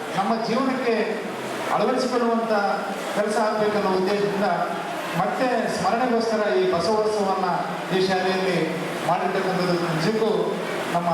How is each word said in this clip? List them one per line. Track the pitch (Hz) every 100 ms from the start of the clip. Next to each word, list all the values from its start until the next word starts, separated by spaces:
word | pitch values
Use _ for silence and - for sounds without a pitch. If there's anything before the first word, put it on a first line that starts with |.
| - 170
ನಮ್ಮ | 208 226
ಜೀವನಕ್ಕೆ | 226 247 269 247 233 214 - - - - - - -
ಅಳವಡಿಸಿಕೊಳ್ಳುವಂಥ | 160 220 262 240 254 233 226 220 208 196 185 - - - 196
ಕೆಲಸ | 220 220
ಆಗ್ಬೇಕನ್ನೋ | 214 214 208 208 196 190
ಉದ್ದೇಶದಿಂದ | 190 202 202 196 196 170 175 175 - - - 170
ಮತ್ತೆ | 202 - 262 233 208
ಸ್ಮರಣೆಗೋಸ್ಕರ | - 185 233 254 226 226 214 208
ಈ | 185 185
ಬಸವೋತ್ಸವವನ್ನ | 170 226 214 214 208 196 190 185 160 - - -
ಈ | 185 190
ಶಾಲೆಯಲ್ಲಿ | 185 190 185 185 165 160 165 - - -
ಮಾಡಿರ್ತಕ್ಕಂಥದ್ದು | 185 196 190 190 175 180 175 170 156
ನಿಜಕ್ಕೂ | 190 220 220 190 117 92 - - -
ನಮ್ಮ | 170 175